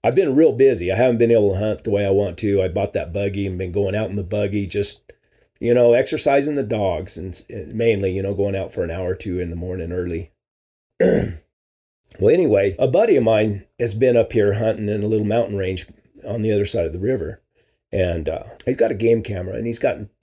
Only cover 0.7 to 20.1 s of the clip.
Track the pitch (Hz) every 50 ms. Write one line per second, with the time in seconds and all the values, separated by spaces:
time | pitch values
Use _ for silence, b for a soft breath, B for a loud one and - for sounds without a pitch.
0.7 | 120 92 87 90 92 104 127 127 120 110 117 113 117 110 104 101 92 92 107 107
1.7 | 104 - - 113 101 101 101 98 98 101 101 95 87 - 110 101 98 98 92 92
2.7 | 87 101 98 - - 95 80 85 85 98 101 101 95 101 98 95 92 90 95 92
3.7 | 85 104 101 95 98 107 107 92 98 104 95 87 104 104 107 98 101 104 101 90
4.7 | - 104 98 - - _ _ - b b b b b b b b b b - 117
5.7 | 120 123 120 120 117 127 135 - 160 147 - - 139 143 139 151 147 143 117 104
6.7 | 113 104 101 95 85 82 90 - - - 90 95 90 - - - - 104 82 -
7.7 | - 110 113 117 110 98 98 95 92 95 95 98 101 95 101 101 95 95 92 -
8.7 | - 101 90 85 82 87 92 90 92 - - 104 87 90 90 85 82 85 87 92
9.7 | 90 90 82 82 87 90 90 90 82 82 80 - _ _ _ _ _ _ _ _
10.7 | _ _ _ _ _ _ 175 190 - - - - 87 - _ _ _ _ _ _
11.7 | _ _ _ _ _ _ _ _ - - 95 107 147 185 175 135 107 98 101 101
12.7 | 90 - 131 127 131 185 226 233 180 135 117 110 110 107 107 110 104 101 - _
13.7 | _ - 120 110 101 110 123 127 120 117 110 - - 113 101 101 101 107 - 113
14.7 | 110 - 107 104 107 104 104 107 110 107 107 101 107 120 110 101 104 98 95 92
15.7 | 95 90 - - - _ _ _ _ - - - 107 113 107 110 104 101 101 98
16.7 | - 104 85 80 80 87 98 120 131 107 80 76 104 _ _ _ _ _ _ _
17.7 | _ _ _ _ - 98 92 87 85 82 78 76 80 - - - - - - 123
18.7 | 131 - 117 110 - 98 113 113 117 113 101 - 104 90 90 92 - - 113 117
19.7 | 117 - - 131 - - 104 -